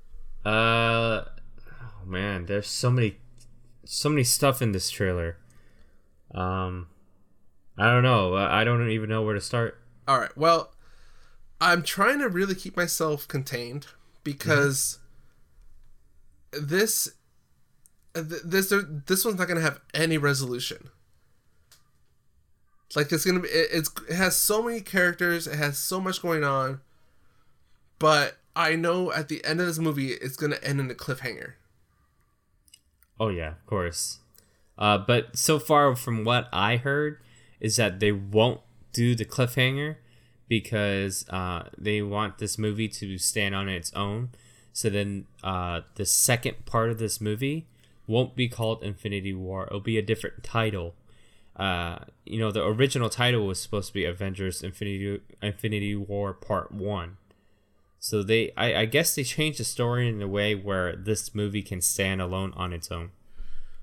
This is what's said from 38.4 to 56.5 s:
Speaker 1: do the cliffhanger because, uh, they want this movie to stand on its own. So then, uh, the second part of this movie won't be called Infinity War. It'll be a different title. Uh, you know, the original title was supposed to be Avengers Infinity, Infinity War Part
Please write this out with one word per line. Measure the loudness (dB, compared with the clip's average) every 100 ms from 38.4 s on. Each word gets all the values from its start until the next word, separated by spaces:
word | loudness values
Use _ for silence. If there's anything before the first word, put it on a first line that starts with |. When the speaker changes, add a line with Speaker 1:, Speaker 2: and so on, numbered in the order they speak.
| 4 2 -8 -20 -8
Speaker 1:
do | 2 2 2
the | 0
cliffhanger | 0 0 2 0 0 -4 -8 _ -20 _ _ -2
because, | -2 0 0 0 0 -2 -4 -6
uh, | -6 -4 -6 -8 -6
they | -2 0
want | 0 -2 -2 -4
this | -6 -2
movie | -2 -2 -4
to | -4 -8 -4
stand | -2 0 0 0
on | -2
its | -4 -6
own. | -4 -4 -4 -6 -10 -20 _ _
So | -4 -2
then, | 0 -2 -4 -10 -8
uh, | -4 -2 -2 -4 -8 -4
the | 0
second | 4 4 2 0 -6 -2
part | 0 2
of | 0
this | -4 -2
movie | -2 -2 -2 -4 -8 _ _ -16 0
won't | 0 2 0
be | -2
called | -2 -4 -2
Infinity | -6 -8 -6 -4 -4
War. | -6 -6 -6 -6
It'll | -6
be | 0 0
a |
different | 2 -2 -2 -10
title. | -4 -2 0 -2 -6 -10 -20 -20 -20 -20 -18 -6
Uh, | -2 -2 -2 -6 -14 -20 -8
you | -2
know, | 0
the | 0 0
original | 2 2 2 -2
title | 2 2 2 0
was | -4
supposed | -4 -4 -4
to |
be | -2 -2
Avengers | -2 -6 -4 -6 -6
Infinity, | -8 -8 -6 -4 -4 -6 -10 -8
Infinity | -6 -4 -2 -2 -2 -2
War | -4 -4 -4
Part | -6 -2